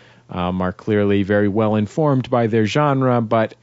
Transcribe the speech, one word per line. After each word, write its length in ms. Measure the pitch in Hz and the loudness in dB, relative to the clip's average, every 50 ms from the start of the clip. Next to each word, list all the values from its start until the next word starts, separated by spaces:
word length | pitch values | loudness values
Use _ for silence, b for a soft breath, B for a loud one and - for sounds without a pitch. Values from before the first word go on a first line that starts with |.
| b b b b b b | b b b b b b
um, 320 | - 90 90 90 92 92 | -8 -6 -4 -4 -2 -2
are 120 | 92 90 - | -4 -4 -6
clearly 500 | - - - 107 104 104 101 101 101 98 | -6 -4 -2 0 0 2 2 2 0 0
very 240 | 90 104 104 104 104 | 0 0 0 0 0
well 280 | 95 110 110 107 107 | 0 0 0 0 0
informed 540 | 107 107 104 - - 156 147 139 131 120 - | 0 -2 -2 -2 -2 0 0 0 0 -2 -2
by 180 | 127 120 120 110 | -2 0 0 0
their 180 | 110 113 107 | 0 0 0
genre, 560 | 98 - 151 151 147 139 135 131 127 123 120 | 0 0 0 0 2 0 0 0 2 0 0
but, 320 | 113 107 117 113 110 110 - - | 0 0 0 0 0 -2 -4 -6